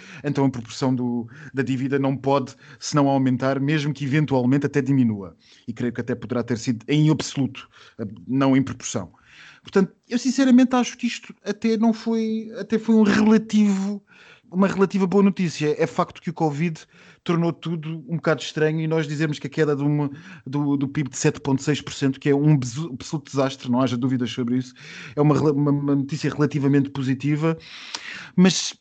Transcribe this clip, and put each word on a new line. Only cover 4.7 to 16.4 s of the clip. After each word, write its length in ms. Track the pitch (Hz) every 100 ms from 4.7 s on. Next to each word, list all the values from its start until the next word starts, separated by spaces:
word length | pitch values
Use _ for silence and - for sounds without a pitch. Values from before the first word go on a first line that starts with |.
| 147
diminua 180 | 131 139
continua. 360 | 120 101 90 - _ _ -
E 60 |
creio 200 | 110 120
que 80 | 120
até 140 | 117
poderá 280 | 117 110 123
ter 160 | 117 117
sido 260 | 135 120 -
em 220 | 151 151
absoluto, 580 | 151 - - 131 135 - _ - -
eh, 80 | 110 107 87
não 300 | 131 139 131
em 60 |
proporção. 500 | 120 113 - 117 87 _ _ - - -
Portanto, 300 | - 202 190 - _
eu 100 | 240
sinceramente 560 | 269 240 269 247 254
acho 220 | 254 233 -
que 100 | 240
isto 280 | - - -
até 320 | 196 208 226 226
não 160 | 226
foi, 580 | 220 226 226 220 220 220 165
até 200 | 202 220
foi 160 | 220
um 80 | 220
relativo 1000 | 208 202 214 220 220 214 208 190 196 202 - - - - _
uma 160 | 180 196
relativa 400 | 170 196 202 185
boa 160 | 196
notícia. 520 | 196 190 175 - 151 143
É 60 | 160
facto 340 | - 170 -
que 100 | -
o 40 |
covid 460 | -